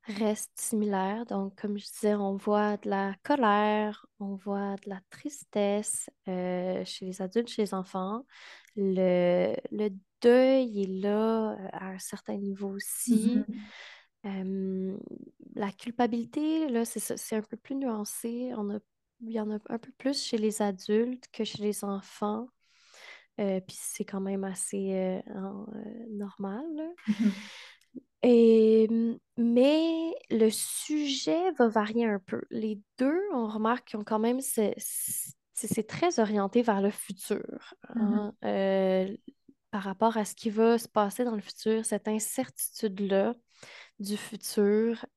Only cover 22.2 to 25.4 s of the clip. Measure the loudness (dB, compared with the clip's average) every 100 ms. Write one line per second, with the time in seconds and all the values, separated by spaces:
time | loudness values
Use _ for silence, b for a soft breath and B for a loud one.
22.2 | -4 -4 -6 _ B B B B B B
23.2 | B -4 -2 -2 -4 -12 -10 -6 -6 -4
24.2 | -4 -2 -4 -6 -6 -2 -2 0 0 -2
25.2 | -6 -10